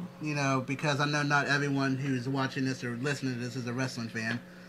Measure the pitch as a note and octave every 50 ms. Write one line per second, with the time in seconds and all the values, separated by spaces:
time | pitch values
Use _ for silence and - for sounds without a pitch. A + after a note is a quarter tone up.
0 | F3+ - - - D3+ D3+ D3 D3 C#3 C3+ C3+ C3 B2 C#3 C#3 - - D3+ C#3 C3
1 | D3 D3 D3 D3 D3 C#3+ D3 C#3+ C3+ B2 C#3 C#3+ C#3+ C#3+ C#3 C#3 C3+ C3+ C3 B2+
2 | C#3 C#3+ C3 B2+ A#2+ C3+ C3+ C3+ C3 C3 - C#3+ C3 C3 B2+ - B2+ A#2+ A#2+ A#2
3 | C3 D3 C#3 C3+ C3+ C3 B2 A#2 B2 B2 A#2+ C3 A#2+ B2 A#2+ B2+ C3 B2 - A#2+
4 | A2+ A2+ - A2+ A2 A2+ A#2+ A#2+ - - - - -